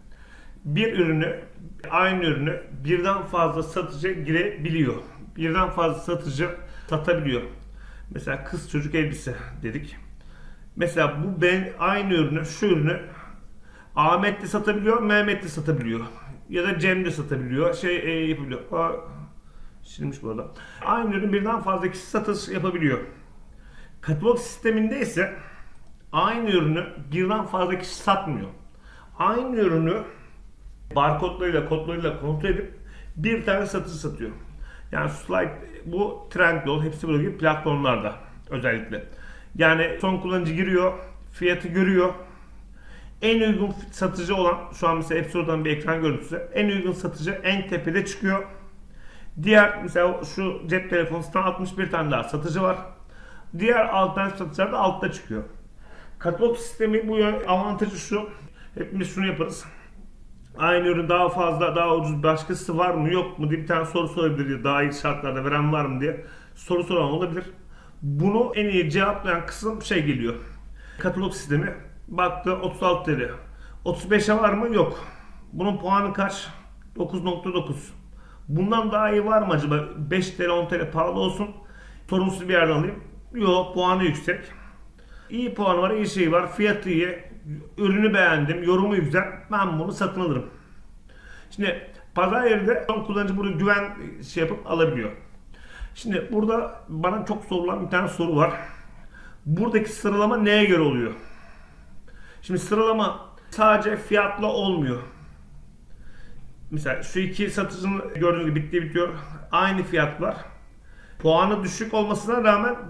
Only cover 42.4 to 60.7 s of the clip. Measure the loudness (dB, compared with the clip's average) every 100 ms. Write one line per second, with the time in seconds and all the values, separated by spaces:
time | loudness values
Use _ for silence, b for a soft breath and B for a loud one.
42.4 | -20 -20 -20 B B B B 0 2 4
43.4 | 4 2 0 -4 -10 -2 -2 0 0 2
44.4 | 4 2 -4 0 2 2 0 -2 0 -2
45.4 | 0 0 0 0 0 2 2 0 -4 -8
46.4 | -4 0 2 2 0 -2 -4 -4 -4 -2
47.4 | 0 0 -2 -4 0 0 -2 -2 0 0
48.4 | -4 -12 -16 -18 -18 B B B B -2
49.4 | 8 8 8 4 0 4 4 2 -4 -4
50.4 | -4 -4 0 0 2 0 2 -2 -2 0
51.4 | 0 0 -4 -2 -2 0 2 0 0 -4
52.4 | -2 2 2 0 -6 -16 B B B B
53.4 | B 0 4 4 4 4 2 2 -2 -2
54.4 | -4 0 0 4 2 2 -4 -4 -8 -8
55.4 | -8 -12 -18 B B B B -4 -2 2
56.4 | 2 2 -6 -2 2 2 2 2 2 2
57.4 | 2 2 2 0 -2 -2 -4 -4 -4 B
58.4 | B B B -10 -6 -4 -4 -2 -2 -2
59.4 | -4 -6 -14 B B -18 -18 -18 -20 -20
60.4 | -14 0 4